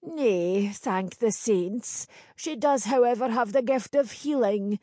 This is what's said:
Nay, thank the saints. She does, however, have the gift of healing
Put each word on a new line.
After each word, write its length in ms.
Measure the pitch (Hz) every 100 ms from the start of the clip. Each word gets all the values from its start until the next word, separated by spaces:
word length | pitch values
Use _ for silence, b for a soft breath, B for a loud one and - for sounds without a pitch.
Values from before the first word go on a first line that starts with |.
Nay, 640 | 339 330 262 185 175 190 202
thank 460 | 202 - 185 190 -
the 120 | 226
saints. 760 | 202 - 202 175 220 - - - B B
She 220 | B - 311
does, 300 | 285 277 202
however, 420 | 269 240 240 254
have 240 | 226 226
the 80 | 226
gift 340 | 247 262 202
of 180 | 285 262
healing 680 | - 285 294 220 208 202 208